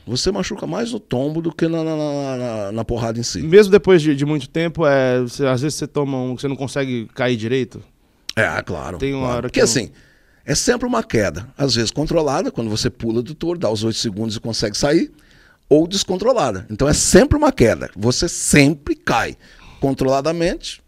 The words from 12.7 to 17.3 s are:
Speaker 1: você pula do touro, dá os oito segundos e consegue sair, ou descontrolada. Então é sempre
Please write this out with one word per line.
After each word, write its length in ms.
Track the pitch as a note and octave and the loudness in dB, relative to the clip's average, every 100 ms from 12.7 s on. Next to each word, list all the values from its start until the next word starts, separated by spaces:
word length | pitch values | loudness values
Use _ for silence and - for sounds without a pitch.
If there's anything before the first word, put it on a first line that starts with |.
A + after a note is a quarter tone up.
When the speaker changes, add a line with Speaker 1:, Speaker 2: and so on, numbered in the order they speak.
Speaker 1:
você 180 | G#2+ B2+ | -2 -2
pula 340 | - A2+ A2+ | -4 -4 -2
do 120 | A#2+ | -4
touro, 240 | D3+ E3 F3 | -6 -6 -2
dá 120 | G#2+ | -2
os 140 | A2 | 0
oito 140 | A2+ G#2+ | -2 -2
segundos 360 | A#2 F#2+ A2+ | -4 -4 -4
e 60 | G#2 | -6
consegue 380 | A#2 A2 A2 A2 | -6 -4 -4 0
sair, 340 | C#3+ E3 D4 - _ - _ _ - | 2 2 0 -6 _ -20 _ _ 4
ou 180 | D3 F3 | 4 4
descontrolada. 800 | G3 - F#3 A3 A#3+ C3+ F#2 - | 0 -2 0 2 2 0 -2 -6
Então 180 | G#2 C3+ | -2 2
é 60 | |
sempre 420 | C#3 - F#3 C#4+ | 2 6 6 6